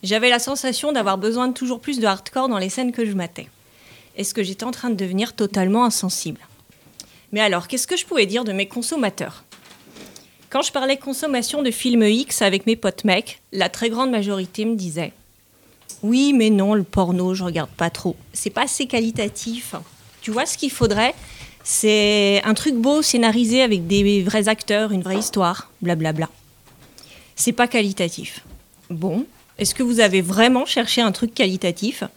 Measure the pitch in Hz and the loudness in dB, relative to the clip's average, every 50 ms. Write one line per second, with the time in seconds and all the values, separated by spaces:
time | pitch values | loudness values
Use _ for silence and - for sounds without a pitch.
0 | - 190 202 220 220 247 247 240 240 - 277 269 - 262 247 - - 294 302 262 | -2 -2 -2 2 4 4 2 2 0 -2 -4 -4 -2 -4 -4 -2 -2 -2 0 0
1 | 214 196 190 190 190 220 226 240 247 254 247 - 262 247 247 240 - - 285 254 | 0 0 0 0 0 -2 0 0 0 -2 -2 -2 -4 -4 -4 -4 -4 -6 -4 0
2 | 214 214 196 190 - - - 262 262 262 240 202 185 190 190 - 262 247 240 - | 0 0 0 0 -4 -8 -4 -2 -2 0 0 -2 -2 -4 -4 -4 -4 -4 -2 -2
3 | 233 214 202 190 175 165 - - - - _ _ _ _ _ _ - - - - | -4 -2 -2 -4 -4 -6 -8 -14 -16 -16 _ _ _ _ _ _ -20 -20 -20 -20
4 | - _ _ - 202 196 - 226 202 180 190 196 226 240 247 - - 247 226 185 | -20 _ _ -8 -6 -6 -4 -4 -4 -4 -4 -8 -8 -8 -8 -6 -4 -4 -2 -2
5 | 196 185 180 190 214 233 - - 214 196 202 202 185 185 202 226 247 240 220 - | -2 -2 -2 -2 -2 -4 -2 -4 -4 -2 0 0 2 2 4 4 2 2 2 0
6 | - 185 - - - 165 147 - - - - _ _ _ - _ _ - _ _ | -2 -4 -4 -4 -6 -8 -10 -10 -14 -20 -20 _ _ _ -20 _ _ -20 _ _
7 | - - - - _ _ - 208 214 208 190 175 180 - - 254 - - 359 339 | -20 -20 -20 -20 _ _ -2 0 0 2 2 0 -2 -4 -6 -6 -4 -2 -4 -4
8 | - - 370 294 214 190 196 240 247 214 196 190 202 196 - 247 233 - 320 320 | -4 -2 2 2 2 2 2 -2 -2 -2 -2 -4 -4 -4 -4 -6 -6 -4 -2 -2
9 | 247 202 185 - - - - - - _ - - - - - - - - - - | -2 -2 -2 -4 -10 -10 -10 -16 -20 _ -20 -20 -20 -20 -20 -20 -20 -20 -20 -20
10 | - - - - - _ _ _ - _ - 262 - - - 285 262 269 277 269 | -20 -20 -20 -20 -20 _ _ _ -20 _ -4 -2 -2 -2 -2 -2 0 0 0 0
11 | - 277 269 262 - 311 277 247 233 - - 294 294 254 226 - - 254 247 233 | -2 -8 -8 -4 -2 -2 0 0 -2 -2 -2 0 0 0 -2 0 0 2 4 6
12 | 220 208 214 233 277 - - - 226 196 185 196 - - 226 226 - 202 - - | 6 6 4 4 0 -2 -2 0 2 2 2 2 2 0 0 0 0 -4 -4 0
13 | - 214 185 190 226 - - - _ _ - 190 185 175 - - 233 233 226 226 | 0 2 2 2 0 -4 -14 -20 _ _ -2 -2 -2 -2 -2 -2 -4 -2 0 0
14 | 262 262 240 220 202 202 202 190 185 180 - - 214 220 233 214 190 175 151 160 | -2 0 0 0 0 -2 -2 -4 -4 -6 -6 -4 -2 -2 -2 -2 -4 -6 -6 -6
15 | 165 - - _ _ _ _ _ _ _ _ _ _ _ _ _ _ _ - - | -8 -8 -10 _ _ _ _ _ _ _ _ _ _ _ _ _ _ _ -16 -6
16 | - 208 233 254 277 285 285 254 220 220 214 202 190 196 214 214 190 - - - | -2 2 2 4 4 4 4 4 6 6 6 4 4 4 4 2 0 0 0 0
17 | 190 175 180 180 180 185 185 190 185 180 165 165 151 - - - 170 170 165 - | 2 2 2 0 0 0 -2 -2 -4 -4 -4 -4 -6 -6 -4 -4 -4 -4 -4 -4
18 | - 185 165 - - - - - - 214 - - 254 285 - - 294 247 - 240 | -4 -4 -6 -6 -12 -14 -10 -8 -8 -6 -2 -2 -2 -2 -2 -4 -4 -2 -2 -2
19 | 226 226 226 - 220 208 214 - - 233 226 240 247 - - - 160 - - - | -2 -2 -2 -4 -4 -4 -6 -8 -10 -8 -8 -8 -10 -12 -12 -12 -14 -14 -20 -20
20 | - - - - - - 214 233 277 294 - - - 277 - - 247 220 202 202 | -20 -20 -20 -14 -10 -6 -2 -2 -2 -2 -4 -4 -4 -4 0 2 2 2 4 2
21 | 220 254 320 - - - - - - - - - - - - - - 214 214 214 | 2 0 0 -4 -12 -18 -18 -18 -18 -20 -20 -16 -8 -4 -2 2 4 4 4 6
22 | 208 208 208 208 202 202 202 202 - - 220 214 - 311 277 240 226 269 285 302 | 4 4 4 4 4 4 4 4 4 2 0 2 2 0 0 2 2 4 4 4
23 | 302 - - 247 233 226 214 233 247 220 226 254 262 240 214 185 165 170 196 202 | 2 2 2 4 4 4 4 4 2 4 4 4 4 4 4 0 0 2 2 4
24 | 202 202 208 202 185 185 208 214 208 214 220 220 - - 214 208 220 214 208 185 | 4 4 4 4 2 2 0 0 2 2 0 -2 -2 -2 0 0 0 0 0 -2
25 | 175 190 190 196 214 - - 208 185 170 185 - - - _ _ - 175 175 165 | -2 -2 -2 -2 -2 -2 0 0 0 0 0 -2 -8 -18 _ _ -2 -2 0 0
26 | 160 160 156 156 165 - - - - _ _ _ _ - - - - - - - | 0 -2 -2 -2 -4 -6 -6 -14 -20 _ _ _ _ -20 -20 -20 -20 -20 -20 -20
27 | - - - - - - _ - - - 240 240 240 240 - 240 214 202 190 - | -20 -20 -20 -20 -20 -20 _ -4 -2 -2 2 2 0 2 2 0 0 0 0 -2
28 | 190 170 - - - - - - - - - - _ _ _ _ _ _ 175 160 | -4 -4 -4 -8 -14 -14 -14 -16 -20 -20 -20 -20 _ _ _ _ _ _ -8 -4
29 | 165 190 165 202 277 - - _ _ _ _ - 208 196 - - 262 240 240 226 | -4 -2 -2 -2 -4 -6 -10 _ _ _ _ -6 -4 -4 -2 -2 0 0 4 4
30 | 226 202 185 190 180 170 190 196 226 240 254 247 254 - - 277 233 226 - - | 4 4 4 2 0 0 2 4 4 4 4 2 0 0 -2 -2 0 0 0 2
31 | 233 220 190 - - 226 226 - 254 190 185 185 - 185 175 175 - 220 277 - | 2 2 0 0 -4 -4 0 0 0 0 0 -2 -2 -4 -4 -2 -4 -6 -4 -6
32 | - 190 _ | -10 -12 _